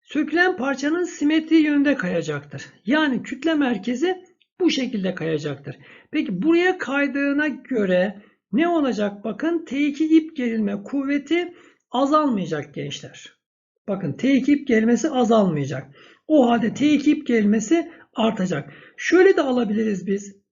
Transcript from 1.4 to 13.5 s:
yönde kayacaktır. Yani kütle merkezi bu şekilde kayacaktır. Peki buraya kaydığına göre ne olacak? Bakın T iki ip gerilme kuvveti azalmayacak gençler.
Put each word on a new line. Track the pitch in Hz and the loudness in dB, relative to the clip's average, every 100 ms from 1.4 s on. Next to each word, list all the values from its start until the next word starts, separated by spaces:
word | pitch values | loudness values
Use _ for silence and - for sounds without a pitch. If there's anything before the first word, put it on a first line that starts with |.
| 311 320 | 4 2
yönde | 302 285 277 262 | 4 2 2 0
kayacaktır. | 180 180 151 147 147 135 - _ 196 | -2 -2 -2 -6 -8 -16 -16 _ -2
Yani | 302 302 233 | 2 2 0
kütle | - 247 330 | -6 -4 -2
merkezi | 311 269 208 233 247 349 370 - _ _ _ | 0 0 0 -4 -2 -2 -2 -10 _ _ _
bu | 339 | 0
şekilde | - 247 214 185 180 | 0 -2 -2 -4 -4
kayacaktır. | 160 156 151 139 131 - - - _ | -4 -2 -4 -8 -12 -16 -20 -20 _
Peki | 302 269 175 | -4 -4 -2
buraya | 294 339 359 359 | 2 4 2 0
kaydığına | - 277 285 262 285 285 302 | -4 -2 0 0 0 0 -2
göre | 240 - 247 196 180 196 190 - _ _ | -4 -6 -2 2 2 0 -4 -20 _ _
ne | 220 339 | 0 2
olacak? | 339 269 208 202 196 | 2 0 0 -4 -4
Bakın | 214 208 311 339 330 | -10 -4 -2 -2 -4
T | 277 294 | -2 -2
iki | 294 311 320 | -2 4 4
ip | 320 - | 2 -6
gerilme | 247 226 202 202 | -4 -2 -2 -4
kuvveti | - 285 269 285 277 339 349 - - _ _ | -6 -6 -2 -4 0 -2 -2 -12 -20 _ _
azalmayacak | 240 269 311 294 214 160 151 143 | -2 2 2 2 -2 -4 -6 -8
gençler. | - 143 - - - - _ _ | -10 -10 -10 -16 -20 -20 _ _